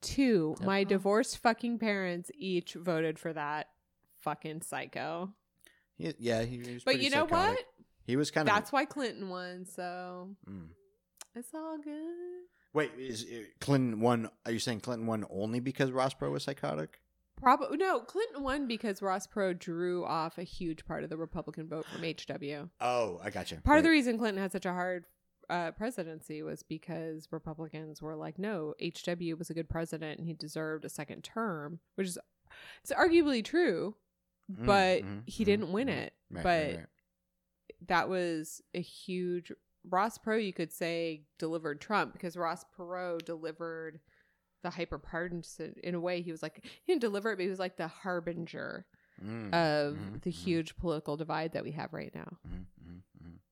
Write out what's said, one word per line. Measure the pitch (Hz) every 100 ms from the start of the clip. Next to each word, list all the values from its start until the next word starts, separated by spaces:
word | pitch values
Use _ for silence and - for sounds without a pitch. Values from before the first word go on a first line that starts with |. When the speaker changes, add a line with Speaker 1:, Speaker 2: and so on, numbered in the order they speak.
Speaker 1:
too. | - - 269 214 156 -
Speaker 2:
Yep. | 190
Speaker 1:
My | 196
Speaker 2:
Oh. | 196
Speaker 1:
divorced | 196 196 208 262 -
fucking | 240 226 240 233
parents | 226 202 185 175 175
each | - 190 180 175
voted | - 175 160 160 160
for | 170
that | 156 147 151 - _ _ _ _ _
fucking | - 147 156 156
psycho. | - 139 135 - 135 165 185 202 _ _ - _ _ _
Speaker 3:
He, | 160 147
yeah, | 117 113
he, | 117 123
he | 120
was | -
Speaker 1:
But | -
Speaker 3:
pretty | 262 269
Speaker 1:
you |
know | 277 311
Speaker 3:
psychotic. | 339 392 508
Speaker 1:
what? | 494 _ - _ -
Speaker 3:
He | 127
was | 147
kind | - 156
of | 208
Speaker 1:
That's | 214
why | 277 285
Clinton | - 247 117 196
won, | 180 180 180 185
so | - 180 180 180 180 185 196 -
Speaker 3:
Mm. | 98 80 82 - _ _ _ - 233
Speaker 1:
it's | 240
all | 311 320 311
good. | 302 294 320 349 359 359 359 _ _
Speaker 3:
Wait, | 151 147 113
is, | 131 113
uh, | 104 117 101 _
Clinton | - 139 127 107
won? | 117 120 110 _ -
Are |
you | 117
saying | - 110
Clinton | - 120 113
won | 110 101
only | 95 107 120
because | 127 131 135
Ross | 127 131 -
Perot | 143
was | 143
psychotic? | 135 139 147 151 156 - _ _ _ -
Speaker 1:
Prob-, | 262 269 -
no, | 294 381 302
Clinton | 233 359 466 277
won | 269 277 269
because | 226 233 190
Ross | 196 190 -
Perot | - 190 180
drew | - 165 180 175 170
off | 160 160 -
a |
huge | 175 - 175 160 -
part | 160
of | 151
the | 160
Republican | 165 180 151 160 160
vote | 160 156
from | 165
H | 165 156 -
W. | - 147 147 170 _
Speaker 3:
Oh, | 120 123 110 87
I | 95
gotcha. | 95 90 80
Speaker 1:
Part | - 294
of |
the | 330
Speaker 3:
Right. | 320
Speaker 1:
reason | 247 226
Clinton | 226 196
had | 196
such | 190 185
a |
hard, | 180 180 180 170 _ _ _ _
uh, | 175 170
presidency | 160 220 247 165 160 - 156
was | 156 151
because | - 160 - 165 160 160 156
Republicans | 160 160 156 160 156 156 151
were | 151 156
like, | 160 156
"No, | 202 202 156 -
H | 170 -
W | - 175 170 160
was | 170
a |
good | 165 160
president | 165 165 160 156 151
and | 165
he |
deserved | 165 151 165 156 156 -
a |
second | - 151 -
term," | - - 226 165 147 170 _ -
which | 190
is, | 175 - _ _ - - -
it's | -
arguably | 277 359 339 294 254
true, | 208 320 339 170 165 214 _ _ _ _ -
Speaker 3:
Mm, | 185 120
Speaker 1:
but | 196 185 185
Speaker 3:
mm-hmm, | 98 101 113
Speaker 1:
he | -
Speaker 3:
mm-hmm, | 202
Speaker 1:
didn't | 202 185
win | 190 269
Speaker 3:
mm-hmm. | 147
Speaker 1:
it. | 127 _ _
Speaker 3:
Right, | 175
Speaker 1:
But | 175 170 151
Speaker 3:
right, | -
right. | - _ _ _ _ _ _ _ _ - 175
Speaker 1:
that | 175 120
was | 185 175 165 156 - _
a | 175
huge, | 170 - - 180 180 175 170 - _ _
Ross | 175 180 214 -
Perot, | - 220 208
you |
could | 180 165
say, | - 170 170 165 156 151 _
delivered | 160 165 160 143
Trump | - 208 147
because | - 180 165
Ross | 165 170 - -
Perot | 175 180 180 170 165
delivered | 165 160 160 165 165 160 156 _ _ _ _ _ _
the | 175
hyperpartisan | 170 170 147 - 165 175 175 165 - 160 -
in | -
a | 175
way. | 170 180
He | 175
was | 160
like, | 156 -
he | - - -
didn't | 359
deliver | 233 202 214
it, | 196
but |
he | 185
was | 190
like | 180 -
the | 165
harbinger | - 196 180 170 170 170 - - - 180 _ _ -
Speaker 3:
Mm, | 98 226 107
Speaker 1:
of | 170 165 151 147 147
Speaker 3:
mm-hmm, | 98
Speaker 1:
the | 104
Speaker 3:
mm-hmm. | -
Speaker 1:
huge | 165 175 165 160 -
political | 175 156 156 151
divide | 160 156 160
that | 165
we | -
have | 151 -
right | 160 - -
now. | - 175 -
Speaker 3:
Mm-hmm, | 180
mm-hmm, | 185 - - 87 - - 82
mm-hmm. | 85 _